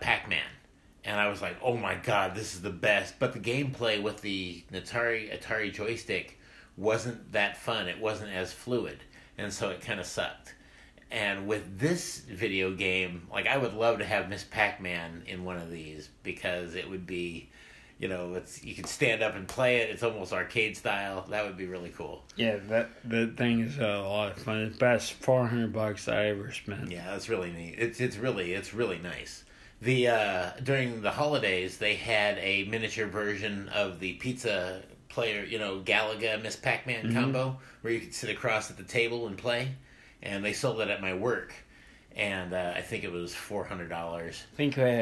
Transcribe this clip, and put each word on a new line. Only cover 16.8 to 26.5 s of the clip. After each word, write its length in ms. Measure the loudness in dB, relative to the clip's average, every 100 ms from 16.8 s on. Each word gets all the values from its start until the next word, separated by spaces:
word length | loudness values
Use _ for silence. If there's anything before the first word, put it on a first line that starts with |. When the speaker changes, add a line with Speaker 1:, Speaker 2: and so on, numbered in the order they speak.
| -6
Speaker 1:
would 160 | -6 -4
be, 420 | -4 -4 -6 -14 -20 -20 -20 -18 -6
you 80 | -4
know, 260 | -2 -2
it's, 280 | -4 -6 -12
you 100 | -10
could 140 | -8 -6
stand 340 | 2 4 4
up 140 | 2 0
and 100 | -4
play 320 | 2 6 6
it. 120 | 2
It's 120 | 0
almost 300 | 0 0 -2
arcade 440 | -2 0 2 0 0
style. 480 | -2 0 -2 -4 -2
That 140 | -2 -2
would 100 | -4
be 100 | -6
really 240 | -6 -8
cool. 340 | -8 -8 -10 -8
Speaker 2:
Yeah, 220 | 0 2 2 2
that, 220 | 2 2 -6 0
that 280 | 2 2 2
thing 240 | 4 4
is 180 | 2 0
a 200 | 0 0
lot 320 | 0 0 0
of 60 | -2
fun. 200 | -2 0
It's 120 | 0
the 60 | 4
best 320 | 6 6 2
four 340 | -2 4 6 6
hundred 260 | 2 2
bucks 360 | 2 0 0 0
I 180 | 4 4
ever 240 | 2 -4